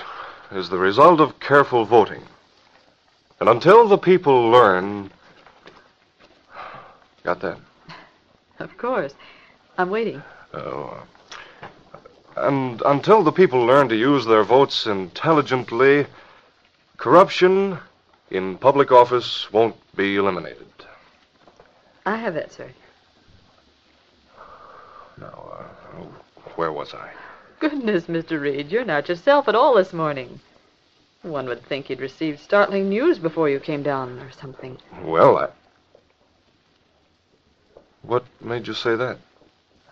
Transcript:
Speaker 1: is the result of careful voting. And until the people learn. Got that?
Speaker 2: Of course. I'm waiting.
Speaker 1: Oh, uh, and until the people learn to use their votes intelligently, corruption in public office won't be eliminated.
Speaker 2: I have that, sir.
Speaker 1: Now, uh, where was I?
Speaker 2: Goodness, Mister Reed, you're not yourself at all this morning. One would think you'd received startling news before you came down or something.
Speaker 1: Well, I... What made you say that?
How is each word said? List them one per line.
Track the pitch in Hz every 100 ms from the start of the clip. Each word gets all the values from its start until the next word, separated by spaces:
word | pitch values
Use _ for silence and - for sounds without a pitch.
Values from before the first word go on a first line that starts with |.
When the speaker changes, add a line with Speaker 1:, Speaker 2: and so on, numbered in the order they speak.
| - - - - -
Speaker 1:
is | 98 87
the | 90
result | 95 104 156 160
of | 139 -
careful | - 143 139 120
voting. | 104 117 95 65 50 - _ _ _ _ _ _ _ _ _ _
And | 98
until | 113 156 220 226
the | 196
people | 175 180 160 127 113
learn. | 123 110 92 98 104 98 - _ _ - _ - - _ _ _ _ _ _ _ - - - - _ _ _
Got | - 90
that? | 92 - - _ - - - _ _ _ _ -
Speaker 2:
Of | 165 -
course. | 240 247 143 - - - _ _ _ -
I'm | 180
waiting. | 214 220 135 - - -
Speaker 1:
Oh, | - 69 67 65
uh, | - 62 _ _ - - - - - _ - - _ _ -
and | - 139 131 110
until | 131 143 156 220
the | 156
people | 175 185 127
learn | 120 139 131
to | 110
use | 127 143
their | 113 110
votes | 101 127 139 - 113
intelligently, | 98 90 - 156 160 120 127 113 117 135 143 135 - - _ _ _ _ _ _ -
corruption | 117 160 196 - 185 190 196 170 - _ _ _ _
in | 95 95 90
public | 127 143 131
office | 127 120 123 113 - -
won't | 104 113 - _ -
be | 98 101
eliminated. | 98 87 76 60 - - - - _ _ _ _ _ _ _ _ _ _ 185
Speaker 2:
I | 220
have | 226
that, | 156 -
sir. | - 127 131 _ _ _ _ _ _ _ _ _ _ _ _ _ _ _ - - - - - - - - -
Speaker 1:
Now, | 50 - 50 50
uh, | 57 - - 85 82 - _ _ - -
where | 82
was | 73 67
I? | 58 - - - - _ _
Speaker 2:
Goodness, | 311 294 226 190 170
Mister | 165 160 160
Reed, | 143 139 147
you're | 214
not | 240 147 147
yourself | 175 269 285 269
at |
all | 214 294
this | 226 180
morning. | 170 156 139 123 139 - _ _ _ _ _ _ _
One | 190 143 131
would | 120
think | - 139 139
you'd | 120
received | 135 - 160 143
startling | - 202 202 196 196
news | 202 320 262
before | 165 165 156
you | 139
came | 151 143
down | 143 135 127 123
or | 135
something. | - 139 131 131 127 _ 175
Speaker 1:
Well, | 85 82 127 90
I... | 71 - _ _ _ _ _ _ _ _ _ _ _ _ _ _ _ _ _ _ _ _ _ _ _ _
What | 107 120 - _
made | 110 120 107
you |
say | 107 120 113
that? | 123 - _ _ _ _ _ _ _